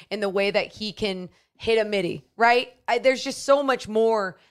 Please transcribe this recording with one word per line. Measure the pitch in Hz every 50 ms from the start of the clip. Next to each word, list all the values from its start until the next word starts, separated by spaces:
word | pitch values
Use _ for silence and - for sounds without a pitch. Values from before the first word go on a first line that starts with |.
| - -
and | 202 208 202
the | 202
way | 180 196 196 202
that | 202 202 - - -
he | - 214 214 -
can | - 214 202 190 185 185 170 - _ _ _ _
hit | _ - 226 226 220
a | 214
midi, | 208 208 196 175 170 - 147 - _ _
right? | - 226 233 240 247 254 - - _ _ -
I, | 233 240
there's | 262 262 262 240 -
just | 269 240 - -
so | - 277 285 285
much | 269 254 - -
more | 202 214 220 226 226 226 214 196 185 165 - _ _